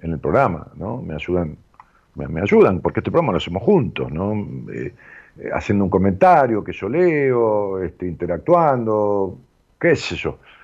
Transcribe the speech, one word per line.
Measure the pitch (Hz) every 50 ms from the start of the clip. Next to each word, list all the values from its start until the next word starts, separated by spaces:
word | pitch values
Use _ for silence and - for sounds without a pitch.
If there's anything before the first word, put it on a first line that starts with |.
| -
en | 82 82
el | 71
programa, | - 73 82 123 139 113 85 76 - - -
¿no? | 76 82 104 123 127
Me | 90 85 78
ayudan, | 76 - - 90 90 87 76 73 - - _ _ - - _ _ _ _ _ _
me, | 73 73 69
me | 78 80 95
ayudan, | 104 202 226 190 117 95 85
porque | - 85 - -
este | - -
programa | - 165 170 127 92
lo | 82
hacemos | - 85 85 98 117
juntos, | 185 214 175 120 - - - 64 62 71
¿no? | 80 95 101 107 104 101 117 - 65 60 -
Eh, | 50 58 64 - - _ - - - - - - _ -
eh, | - - -
haciendo | - - - 104 101 101
un | 90
comentario | 87 92 92 98 92 95 185 185 180 156 135 120 113 101 85
que | 87 82
yo | - 95 101
leo, | 131 170 180 175 160 147 139 131 127 120 117 110 107 104 101 98 95 95 92
este, | 87 - _ 92 90
interactuando, | 82 - 87 85 87 82 - - 175 170 165 147 131 123 117 110 107 107 104 104 101 101 98 92 - - - _ _ _ _ _ _ _
qué | - 170 151
sé | - - - 90
yo, | 76 - 76 65 - _ - - _